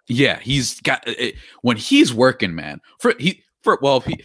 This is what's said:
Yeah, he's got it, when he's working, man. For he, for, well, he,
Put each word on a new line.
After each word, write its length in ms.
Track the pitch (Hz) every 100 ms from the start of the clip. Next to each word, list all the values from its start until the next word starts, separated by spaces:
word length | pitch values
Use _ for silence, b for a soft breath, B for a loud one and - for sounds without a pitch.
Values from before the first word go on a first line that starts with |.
| -
Yeah, 320 | 120 127 -
he's 420 | 110 139 113 -
got 220 | - 131 -
it, 280 | - 123 - B B
when 140 | 120 107
he's 360 | - 269 147
working, 400 | 113 127 - 98
man. 260 | 82 76 71 b b
For 140 | - -
he, 240 | 160 - _ _
for, 160 | 226 180
well, 180 | 139 131
he, 160 | - -